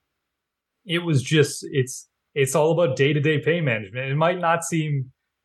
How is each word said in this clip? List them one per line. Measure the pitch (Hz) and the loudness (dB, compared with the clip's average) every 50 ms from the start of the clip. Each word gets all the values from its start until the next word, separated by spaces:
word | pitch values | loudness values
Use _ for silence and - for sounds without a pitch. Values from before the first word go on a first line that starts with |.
| _ _ _ _ _ _ _ _ _ _ _ _ _ _ _ _ - | _ _ _ _ _ _ _ _ _ _ _ _ _ _ _ _ -8
it | - 165 175 | -4 -4 -2
was | 175 170 156 127 120 | 0 0 0 0 0
just, | - 156 156 143 - - - - - | 2 4 4 4 2 0 -8 -10 -6
it's, | - 143 127 127 - - - _ _ _ _ _ - | -2 -2 -2 -2 -4 -14 -16 _ _ _ _ _ -2
it's | 147 139 135 - | -2 0 2 2
all | 165 147 160 | 2 2 2
about | 165 160 175 165 - - | 2 2 2 0 2 2
day-to-day | 139 143 151 151 139 156 156 143 | 2 2 2 2 2 0 0 0
pain | - 151 165 175 160 | 0 0 0 0 0
management. | 135 113 110 104 95 107 127 131 135 | -2 -2 -4 -6 -8 -10 -8 -6 -4
It | 139 | -2
might | 151 160 170 185 180 | 0 0 0 0 0
not | 175 165 170 170 170 | 0 0 0 0 -2
seem, | - 175 160 156 151 147 135 127 131 - _ _ _ _ _ | -2 -2 -2 -2 -2 -2 -4 -4 -6 -12 _ _ _ _ _